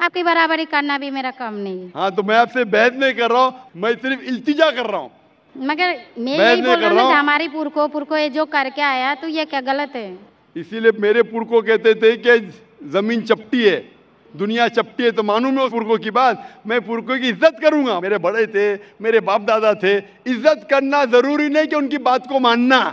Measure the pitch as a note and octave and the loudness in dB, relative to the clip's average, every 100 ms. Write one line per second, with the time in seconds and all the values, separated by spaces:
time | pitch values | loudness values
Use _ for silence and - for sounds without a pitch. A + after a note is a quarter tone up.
0 | E4+ F4+ E4+ E4 D#4+ D#4+ D#4+ D4 C#4+ C#4+ | -6 -2 0 2 2 0 -2 -2 -2 -4
1 | C#4 C4+ C4 C4 A#3 G#3 G3 F#3 F3+ D#3 | -6 -8 -8 -8 -10 -8 -8 -10 -10 -6
2 | F#3+ F3+ G3+ A3+ A#3 B3+ A3+ G#3 A#3+ B3+ | -4 -2 0 2 2 0 0 2 2 2
3 | C4+ A3+ A#3 B3 C4 B3+ - E3+ G#3+ A#3 | -2 0 0 2 0 -2 -16 -6 -4 -2
4 | C4 C4 C4 A#3+ - D4 D#4 A#3+ A3+ F#3 | -4 -4 -6 -6 -2 2 2 0 -4 -6
5 | B2+ _ _ _ _ C4+ C4 D#4 F4+ C#4 | -8 _ _ _ _ -8 -6 -2 -2 -4
6 | - A#3+ B3 D4+ A#3+ A#3+ B3+ A3+ A3 - | -10 -10 -4 2 2 2 2 2 2 2
7 | C4 C#4+ C#4+ D4 E4 D#4 D4 D4+ D4 D4 | 4 2 2 0 -2 -6 -4 -2 -2 -4
8 | C#4+ D#4 D4+ C#4+ D#4 D4 C4 C4+ C#4+ C4 | -4 -2 -2 -2 -2 -2 -4 -2 -2 -2
9 | C4 D4 E4 D#4 D#4 C#4 B3+ C#4 C#4+ C4 | -2 -4 -6 -6 -4 -4 -4 -4 -4 -10
10 | G3+ F#3 - _ _ E3 F3 A3+ A3+ G#3+ | -12 -14 -20 _ _ -14 -10 0 2 4
11 | G3+ A#3 A3 A3+ A3 A#3 G#3 A3 A3 A3 | 2 2 2 -2 0 0 2 2 2 4
12 | A3 A#3 A3+ A#3+ F#3+ - - - D3 F3 | 4 4 4 2 2 -16 -20 -20 -6 -2
13 | G#3+ A#3 A3 A3 - B3 G#3+ C#3+ - _ | 0 -2 0 -2 -2 0 2 2 -4 _
14 | _ _ _ D3 G#3 A#3 A#3 A#3 G#3+ - | _ _ _ -6 -4 0 0 0 -2 0
15 | A#3+ A3 G#3 G#3+ C4 C4+ C4 A#3 A3 A3 | 0 0 0 0 0 0 -2 -2 -2 -2
16 | G#3 A3+ B3+ G#3 - - G#3+ A#3+ G3 A3+ | -2 0 2 0 -6 -14 -4 -4 -4 -6
17 | A3+ C4 B3 F#3 D#4+ D#4+ D#4 D4+ B3+ F3+ | -4 -2 -2 2 2 4 2 2 2 -2
18 | F#3 G3+ E3+ A3 A3 G3+ G#3 G3 - - | -2 -2 0 0 0 0 0 -2 -8 -8
19 | A3 A3+ F#3+ G#3 G3+ A3 G#3+ G#3 F#3 G3+ | 0 2 2 0 0 0 2 0 0 0
20 | G3 - B3 A#3+ D4+ D4+ - C#4 C4+ C#4+ | -2 -10 -6 0 2 0 0 0 2 0
21 | B3+ B3 C4+ D4+ D4 D4+ D#4 D4+ C#4 C#4+ | 2 2 2 0 0 0 0 -2 -2 -2
22 | B3 B3+ C4 C4+ B3 A#3 B3 C4 F3 | 0 -2 -2 0 2 4 4 2 0